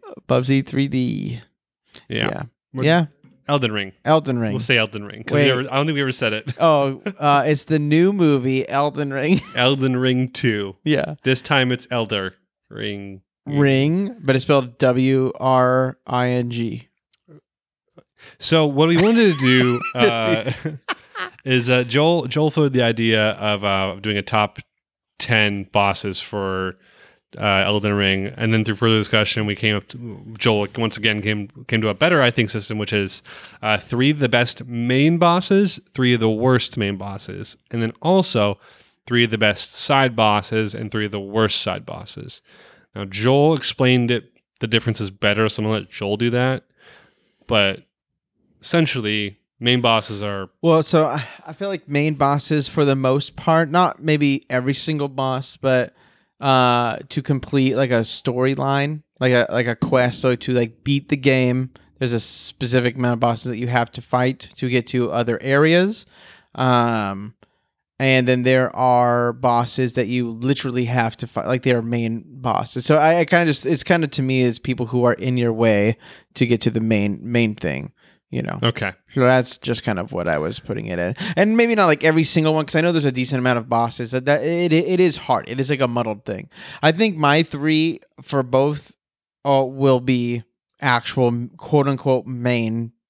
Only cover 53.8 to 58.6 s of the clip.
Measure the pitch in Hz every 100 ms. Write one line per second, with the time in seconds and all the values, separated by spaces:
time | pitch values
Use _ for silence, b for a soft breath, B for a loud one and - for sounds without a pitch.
53.8 | 180 - 156 151 143 139 - 127 127 139
54.8 | - 151 143 131 131 131 135 - 135 127
55.8 | 123 _ b b b - 139 131 123 120
56.8 | 120 - - - 135 135 - 143 131 117
57.8 | 135 120 113 - 143 123 131 135